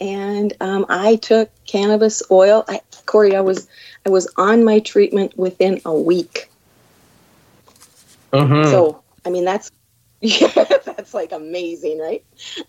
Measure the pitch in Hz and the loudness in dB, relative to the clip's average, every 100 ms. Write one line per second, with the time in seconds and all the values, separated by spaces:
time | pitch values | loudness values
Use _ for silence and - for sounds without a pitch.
0 | 196 196 196 202 208 - 190 196 190 180 | -10 -8 -6 -4 -4 -6 -6 -4 -4 -2
1 | 208 220 - 226 220 _ - 196 202 214 | 0 0 2 0 0 _ -8 -4 0 2
2 | 220 - - 185 196 220 214 196 - - | 0 -2 2 4 6 4 0 -10 -14 -18
3 | - 214 208 190 190 190 - - - - | 0 2 4 2 0 -4 -8 -20 -20 -8
4 | 196 190 180 - 190 233 226 214 214 208 | -2 0 0 -2 2 4 4 2 2 2
5 | 202 208 196 - 185 180 190 190 170 156 | 2 0 -4 -4 -4 0 -2 -2 -4 -2
6 | 165 180 165 - - _ _ _ _ _ | 0 -2 -4 -12 -16 _ _ _ _ _
7 | _ _ _ _ _ _ _ _ _ _ | _ _ _ _ _ _ _ _ _ _
8 | _ _ _ 135 143 147 151 151 160 151 | _ _ _ 0 2 2 4 4 2 -2
9 | _ _ 180 180 180 202 - _ _ _ | _ _ -8 -4 -2 -4 -8 _ _ _
10 | _ _ 226 - - - - 539 - 269 | _ _ -4 0 2 2 2 0 -2 -14
11 | 196 214 165 165 156 175 170 170 170 156 | -12 -10 -10 -10 -10 -8 -8 -8 -8 -8
12 | 160 - - _ - - | -8 -10 -12 _ -18 -18